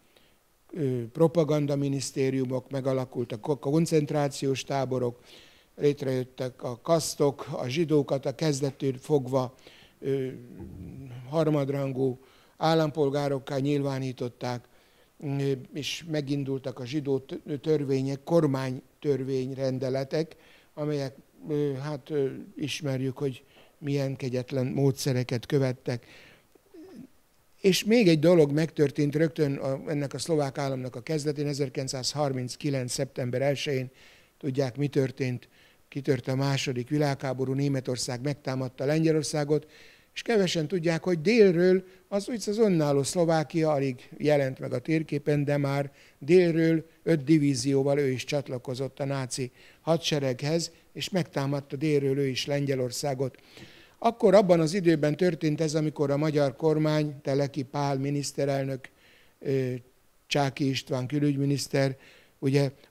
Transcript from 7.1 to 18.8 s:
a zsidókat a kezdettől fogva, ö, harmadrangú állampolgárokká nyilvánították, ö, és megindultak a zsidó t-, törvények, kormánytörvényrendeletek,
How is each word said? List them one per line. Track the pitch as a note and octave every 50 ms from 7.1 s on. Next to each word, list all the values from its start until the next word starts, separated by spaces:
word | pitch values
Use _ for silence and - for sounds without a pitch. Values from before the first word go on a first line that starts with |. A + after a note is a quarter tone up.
| - - D3+ C#3+ C3+ - - -
a | D3 - B2+ B2
zsidókat | B2+ E3 E3+ C#3+ D#3 D3 C#3 - C#3 C3+ -
a | D3 B2
kezdettől | - E3 D#3 C#3+ C3 D3 C#3 - - D3 C3+ B2+ B2
fogva, | - - D3+ C#3 C3 B2+ C3+ C3 B2+ A#2+ - - - - - - - - _ _
ö, | - C#3 C3+ C3+ C3 C3 C3 A#2 A#2+ A#2+ - - - C3+ - - - - - C3 C3+ C3 A#2+ - - -
harmadrangú | D3 E3 D#3 D#3 D3+ D3 C#3 C3+ C#3 C#3 C#3 C3+ C3 B2+ C3+ C3 B2 - - - - - _ _ _ -
állampolgárokká | D#3 D#3+ E3 D#3+ D#3 D3+ C#3 D#3+ D3 C#3 C3+ C#3+ C#3+ C#3 C#3 C3+ C3 - D3 C#3
nyilvánították, | C3+ C#3+ D3 C#3+ C#3 C#3 C3+ C3 C3+ C3 B2 - B2+ A#2+ - - - B2 B2 A#2+ - _ _ _ _ _ _ _ _ _ _ -
ö, | E3+ C#3+ C#3 C#3 C#3 C#3 C#3 B2+ - - -
és | D#3+ C3 - - - - E3+
megindultak | D3+ D3+ C#3+ C3 C#3+ C#3+ C#3 C3+ C3+ C3 - C3+ A#2 -
a | B2+
zsidó | A#2 C3+ D#3 C3+ C#3 C3+ C3
t-, | C3+ - F3 D#3+ - - D3+ C3+
törvények, | - D#3+ D#3 D3 C#3+ C3+ C#3 C3 C3 C3+ C#3 C#3 -
kormánytörvényrendeletek, | - E3+ E3+ D#3 C#3+ C3+ C3+ C3 C3 B2+ C3